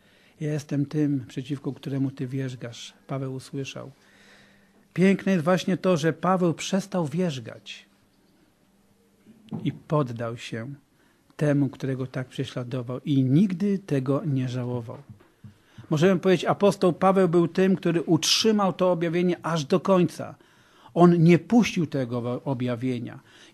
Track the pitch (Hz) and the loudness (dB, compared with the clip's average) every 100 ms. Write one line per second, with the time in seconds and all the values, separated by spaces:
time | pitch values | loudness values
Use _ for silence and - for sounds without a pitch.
0 | _ _ _ - 151 151 147 143 143 156 | _ _ _ -8 -6 -6 -4 -4 -2 -2
1 | 147 143 117 - 123 139 151 120 - 135 | 0 -2 -6 -10 -8 -8 -8 -10 -8 -4
2 | 135 135 131 135 135 123 120 117 - - | -4 -4 -8 -6 -8 -10 -14 -14 -18 -20
3 | - 135 135 131 - 139 135 127 123 135 | -10 -8 -8 -10 -10 -10 -10 -12 -16 -20
4 | _ _ - - _ _ _ _ _ - | _ _ -20 -20 _ _ _ _ _ 2
5 | 190 185 190 185 151 185 - 170 185 170 | 4 4 2 0 2 0 0 0 0 2
6 | 160 - 175 185 175 160 - 196 - 185 | 0 0 0 2 0 -2 -4 -4 -2 -4
7 | 151 160 180 131 113 110 - - - _ | -4 -2 -4 -4 -10 -16 -18 -20 -20 _
8 | _ _ _ _ _ _ _ _ _ _ | _ _ _ _ _ _ _ _ _ _
9 | _ _ _ _ - - 143 - - 151 | _ _ _ _ -14 -8 -6 -8 -2 -2
10 | 139 117 117 117 - 117 120 139 _ _ | -2 -6 -8 -10 -10 -10 -10 -14 _ _
11 | _ _ _ - 147 143 135 - 135 131 | _ _ _ -4 0 2 0 -2 -6 -6
12 | 127 135 123 - 123 135 123 127 120 127 | -6 -8 -8 -8 -8 -8 -8 -8 -8 -8
13 | - 139 127 143 202 175 208 196 - 139 | -2 2 4 4 4 0 -2 -2 -2 -2
14 | 131 139 170 131 127 123 123 123 113 120 | 0 -2 -2 -4 -4 -6 -6 -8 -8 -14
15 | - 101 _ _ - - _ - - 151 | -18 -20 _ _ -20 -20 _ -20 -4 2
16 | 180 180 190 180 - 160 202 - 185 156 | 4 4 2 2 2 2 2 4 0 2
17 | 190 190 180 170 170 180 190 190 175 165 | 2 4 4 4 2 2 2 2 0 -2
18 | - 156 - - 220 214 196 - 185 170 | 2 2 2 2 2 2 0 2 0 2
19 | 170 170 180 170 156 165 135 185 - 185 | 0 0 0 -2 -2 -4 0 0 4 4
20 | 175 - 113 - _ _ _ _ - - | 2 -2 -14 -16 _ _ _ _ -6 6
21 | 175 175 160 165 170 233 190 - 151 143 | 6 8 6 6 4 2 4 0 -4 -4
22 | 120 123 120 123 143 123 123 120 127 123 | -4 -4 -4 -6 -4 -4 -4 -4 -4 -4
23 | 117 - - - - | -8 -14 -20 -20 -4